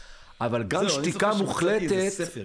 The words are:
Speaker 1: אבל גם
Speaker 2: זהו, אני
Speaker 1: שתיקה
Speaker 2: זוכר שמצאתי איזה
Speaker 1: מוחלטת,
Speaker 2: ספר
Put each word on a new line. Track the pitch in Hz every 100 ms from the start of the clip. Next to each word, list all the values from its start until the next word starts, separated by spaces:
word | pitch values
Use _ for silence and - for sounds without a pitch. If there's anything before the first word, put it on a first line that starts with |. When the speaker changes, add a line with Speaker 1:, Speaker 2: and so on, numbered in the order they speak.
| - - - -
Speaker 1:
אבל | 120 120
גם | 104 160 202
Speaker 2:
זהו, | 143
אני | 160
Speaker 1:
שתיקה | - 202
Speaker 2:
זוכר | 208 196 -
שמצאתי | 175 214
איזה | 170 190
Speaker 1:
מוחלטת, | 190
Speaker 2:
ספר | 196 170 117